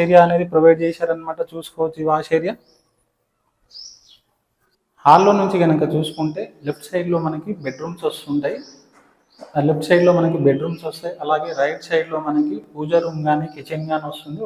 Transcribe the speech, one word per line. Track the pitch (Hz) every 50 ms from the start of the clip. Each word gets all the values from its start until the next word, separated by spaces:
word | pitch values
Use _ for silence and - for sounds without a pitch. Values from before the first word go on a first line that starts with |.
ఏరియా | 170 170 180 175 170
అనేది | 175 175 170 170 175
ప్రొవైడ్ | 160 160 160 165 165 165 165
చేశారన్నమాట. | 165 165 - 170 165 165 165 160 160 156 160 165 -
చూసుకోవచ్చు | 165 165 160 - - 165 160 160 160 160
ఈ | 156 156
వాష్ | 156 156 156 - 165
ఏరియా. | 160 165 196 233 - _ _ _ _ _ _ _ _ _ _ _ _ _ _ _ _ _ _ _ _ _ _ - - - - - _ _ _ - _ _ _ _ _ _ _ _ _ _ _ _ _ _ _ _ _ -
హాల్‌లో | 139 156 180 196 202 208 202
నుంచి | 196 190 196 175 170
కనుక | 160 156 151 151 160 151
చూసుకుంటే | 156 156 - - 165 156 156 151 190 220 - - - 143 147
లెఫ్ట్ | 143 - - -
సైడ్‌లో | 180 180 175 175 175 165 165
మనకి | 156 156 151 - 202 202 170 135
బెడ్‌రూమ్స్ | 131 127 139 156 175 175 - 170 151
వస్తుంటాయి. | - - - 143 143 147 147 147 - - - - - - _ _ _ _ _ _ _ _ _ _ _ - - - -
ఆ | 147 143 156
లెఫ్ట్ | 151 151 - -
సైడ్‌లో | 180 175 175 175 170 165
మనకి | 165 160 - 143 139
బెడ్‌రూమ్స్ | 139 135 143 160 170 165 - 165 156
వస్తాయి. | 151 - 170 170 175 - 143
అలాగే | 151 156 151 156 170 156 139
రైట్ | 139 147 160 - - -
సైడ్‌లో | 170 160 160 160 160 156 151 151
మనకి | 151 151 151 147 147 147 - -
పూజా | - 151 156 160 170 170 170
రూమ్ | 165 156 151 151 151
కానీ | 151 151 156 156 -
కిచెన్ | 147 135 - 160 156 156 160
కానీ | 156 151 147 147
వస్తుంది. | 147 - - 147 151 202 220